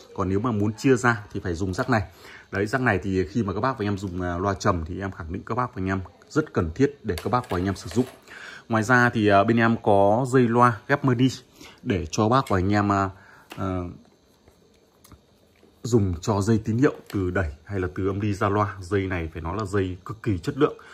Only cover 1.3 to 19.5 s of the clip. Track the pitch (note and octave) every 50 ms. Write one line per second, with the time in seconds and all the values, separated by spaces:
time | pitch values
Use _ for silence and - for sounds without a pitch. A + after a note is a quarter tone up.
1.3 | - G2+ - G2 E2+ D#2 G2+ F#2 F2+ F#2+ - - B2 G#2+ G2 - - - - -
2.3 | - - - _ - G2 G2+ G#2+ A2+ C3 B2+ B2 G#2 F#2 F2 G2+ F#2 F#2+ F#2 F2+
3.3 | - B2+ G#2+ G2 F#2 G2+ A#2+ C3 C3 A#2 G#2 G#2 G#2 F#2 G2+ F#2+ F2 F#2 F2+ F2+
4.3 | F2 F2 F#2+ G2+ G2 F#2+ - A2 F#2+ E2+ E2 D#2+ F2+ F2+ G2+ G2 G2 - F2+ D2+
5.3 | E2+ G2+ - - - A#2 B2+ B2 - G2+ F#2 F#2+ G2 F#2+ F#2 - - - - -
6.3 | - C#3+ D#3 - - A#2 F#2 D#2+ D#2+ - C3 C#3+ - - - A2 F2+ - - G#2
7.3 | G2+ B2 B2 - G2+ F2+ F2+ G2 F#2+ - - - - A2+ B2 - - - - -
8.3 | - - - - - - - - A#2 A2 G#2 G2+ B2+ B2 B2 B2 - A#2 G#2+ G#2
9.3 | G2 G2 G2 A2+ A#2 A#2 A#2 A2+ A#2 A2 - A#2 G#2 G2 G2 G2+ G#2 A#2 C3+ B2+
10.3 | B2 C3+ B2 A2+ A#2 A#2+ A#2+ B2 A#2 G#2 - - C#3 C#3 - C3+ B2 A#2+ B2+ C3
11.3 | - - - _ _ - - - - - - B2+ A2 F2+ D#2+ D#2+ - - G#2+ G#2+
12.3 | B2 C3+ C#3 - G#2 F#2+ F2+ F#2+ G#2 G#2 G2+ G2+ G2+ G2 G2 F#2+ F#2+ - - -
13.3 | - - - _ - - G2 F#2+ F#2 F2+ F2 F2 - - - _ _ _ _ _
14.3 | _ _ _ _ _ _ _ _ _ _ _ _ _ _ _ _ - - _ _
15.3 | _ _ _ _ _ _ _ _ _ _ - A#2+ A#2 A#2 G2+ F#2+ F2 D#2+ - -
16.3 | G#2 G2 G2+ A2 A2+ G#2+ G#2+ - A2 A#2+ C3+ C#3+ - - - - - G#2 F#2+ F2+
17.3 | F2+ G2+ F#2 D#2 C#2+ - _ - G2 G2 F#2 F2 - - F#2+ F#2+ F#2+ G2 G#2 G#2+
18.3 | G2+ - A2 G2+ G2+ G#2 G#2 G2+ F#2+ G2 F#2+ F2 G2+ G2 F#2+ F#2+ F#2 F2 D#2+ D#2
19.3 | - E2 D#2+ E2+